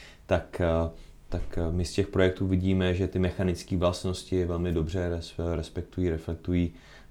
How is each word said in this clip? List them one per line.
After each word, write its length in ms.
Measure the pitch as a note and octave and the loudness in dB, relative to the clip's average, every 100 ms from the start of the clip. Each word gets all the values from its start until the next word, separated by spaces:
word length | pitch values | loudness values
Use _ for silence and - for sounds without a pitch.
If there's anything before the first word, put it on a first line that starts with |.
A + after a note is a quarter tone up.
| - - - | -20 -12 0
tak, 340 | F2+ - - | 0 0 0
eh, 300 | F2 E2 E2 - - - - | 2 2 0 -4 -16 -20 -6
tak, 300 | F2+ - F2 | -6 -4 -2
eh, 140 | E2 | 0
my 120 | E2+ | 0
z 80 | F2 | 0
těch 160 | - F#2+ | 0 0
projektů 380 | F#2 F#2 - F#2+ | 4 4 4 2
vidíme, 480 | F#2 F#2+ F#2+ F#2 | 2 4 2 2
že 120 | F2+ F#2+ | 2 0
ty 100 | F#2 | 2
mechanické 580 | F2+ - F#2 E2+ - F#2 | 0 2 0 -2 -2 0
vlastnosti 680 | F2 F2+ F#2 F2+ - F#2 | 2 0 -2 -6 -2 0
velmi 280 | F2 E2+ F2 | 0 0 0
dobře 360 | E2 D#2 F#2 F2 | 0 0 0 -2
res-, 460 | E2+ - - E2+ E2 | -2 -6 -4 -2 -2
respektují, 540 | D#2 F2+ - - F2+ | -4 -8 -8 -2 0
reflektují 640 | D#2+ - E2 - F2+ E2+ - - - - | 0 -4 -6 0 2 0 -2 -18 -20 -2